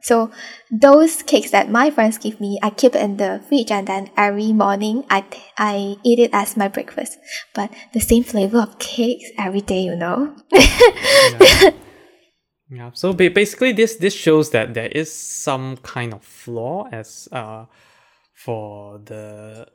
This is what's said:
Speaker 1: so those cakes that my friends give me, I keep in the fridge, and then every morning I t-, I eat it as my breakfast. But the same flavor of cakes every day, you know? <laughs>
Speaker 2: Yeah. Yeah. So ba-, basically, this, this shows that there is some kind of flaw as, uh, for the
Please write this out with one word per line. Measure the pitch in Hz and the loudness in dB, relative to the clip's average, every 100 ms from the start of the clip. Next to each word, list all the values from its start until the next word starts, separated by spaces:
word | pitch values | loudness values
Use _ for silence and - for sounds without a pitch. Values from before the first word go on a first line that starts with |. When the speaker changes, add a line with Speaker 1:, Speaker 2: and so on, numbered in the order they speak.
Speaker 1:
so | - 233 226 - - - _ | 2 0 0 -8 -20 -20 _
those | 220 277 285 320 - | 2 6 6 4 0
cakes | - - - | -2 -2 2
that | - - | 0 2
my | 226 294 | 2 2
friends | 294 220 220 | 2 0 -2
give | 214 220 | -8 -8
me, | 202 202 | -8 -4
I | 208 | -6
keep | 208 247 - | 2 2 2
in | 208 202 | -4 -4
the | 196 196 - | -4 -6 -2
fridge, | 285 226 | -2 0
and | 208 196 | -4 -4
then | 196 196 - | -8 -6 -2
every | 208 202 214 | -2 0 0
morning | 220 202 196 214 226 - | 0 0 -2 -4 -6 -2
I | 196 | -2
t-, | 196 - - - | -2 -20 -18 -6
I | 208 202 196 202 | -4 -4 -6 -4
eat | 247 240 | 0 2
it | 233 | 2
as | 208 202 - | 0 -4 -4
my | 196 | -4
breakfast. | - - - - - - - - | -4 -10 -12 -12 -14 -16 -16 -12
But | - 208 - - | -10 -10 -12 -8
the | 226 | -6
same | - 226 | 2 2
flavor | 247 220 196 233 | 2 -2 0 0
of | 208 - | -2 -8
cakes | - - 240 247 - - | -12 -4 -4 -4 -10 -8
every | 196 196 | -6 -6
day, | 202 190 | -4 -4
you | 185 | -4
know? | 175 175 185 294 - | -4 -4 -4 -4 -8
<laughs> | _ | _
Speaker 2:
Yeah. | 381 - - 480 - 539 554 523 - 523 - 381 - - _ _ _ _ _ _ _ _ | 6 6 6 4 4 2 4 4 6 6 8 4 4 -18 _ _ _ _ _ _ _ _
Yeah. | 127 120 | -18 -16
So | - 180 | -4 -4
ba-, | 180 180 | 2 2
basically, | 185 208 - 254 | 2 -2 0 0
this, | 214 220 220 | 2 0 0
this | 190 | -4
shows | - - 156 151 | 0 2 2 2
that | 117 110 | -2 -2
there | 117 113 | -6 -6
is | - 156 | -6 -8
some | - - - - 135 131 131 | -12 -14 -10 -6 -6 -8 -12
kind | - 131 120 | -14 -10 -10
of | 104 | -12
flaw | _ - - 117 117 175 247 | _ -20 -14 -10 -8 -10 -12
as, | 113 110 - - | -14 -16 -20 -16
uh, | 143 107 110 113 _ _ _ _ _ _ | -14 -14 -16 -20 _ _ _ _ _ _
for | _ - 113 107 104 101 104 | _ -10 -10 -10 -16 -20 -20
the | 104 107 107 107 107 156 - | -20 -18 -18 -20 -20 -20 -20